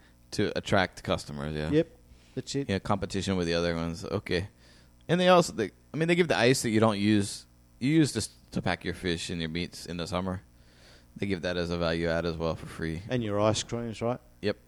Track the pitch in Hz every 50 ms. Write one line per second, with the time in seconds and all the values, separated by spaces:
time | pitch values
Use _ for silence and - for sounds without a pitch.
0 | - _ _ _ _ - - - 101 85 - 87 - - 110 98 90 - - -
1 | - 95 95 - - - 73 71 71 78 78 76 76 80 147 156 165 - - -
2 | - - - - - - - 131 - - - 139 139 104 98 92 - - 104 101
3 | 101 92 - 98 90 95 95 92 87 82 85 85 85 85 82 82 82 85 82 85
4 | - - - 104 - - 90 85 95 - _ _ - - - - - _ _ _
5 | _ - 165 180 180 180 185 170 - - - - 104 - - _ _ _ - 156
6 | 165 170 175 170 180 147 101 92 117 127 135 - - 120 107 107 113 113 104 98
7 | 101 107 107 101 98 104 - - - _ _ _ _ _ _ - 120 139 156 160
8 | 147 120 - 110 - - - - - - - - - 92 87 - - 90 82 -
9 | 92 90 82 82 - - 90 85 82 78 80 85 85 80 - - - 80 87 87
10 | 82 - 87 90 92 92 92 92 - - _ - - - _ - - - - -
11 | _ _ - - 101 101 95 85 90 90 90 87 85 85 87 85 85 82 82 82
12 | 85 85 82 85 85 85 80 80 82 82 78 - - - - - 82 80 80 82
13 | 95 - 127 123 113 104 101 101 107 110 107 - - - 117 117 117 113 107 -
14 | 113 117 123 - - - - - 98 104 101 - _